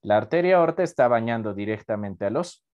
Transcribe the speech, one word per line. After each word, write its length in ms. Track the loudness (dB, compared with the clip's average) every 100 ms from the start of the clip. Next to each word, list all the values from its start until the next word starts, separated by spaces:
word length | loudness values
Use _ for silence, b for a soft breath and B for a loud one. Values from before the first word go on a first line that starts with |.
La 160 | 2 0
arteria 400 | 2 0 4 4
aorta 240 | 4 0
está 260 | -4 2 2
bañando 460 | 2 0 -4 -4
directamente 720 | -6 -6 -6 -6 -6 -6 -6 -4
a 40 |
los 360 | -4 -6 -12 _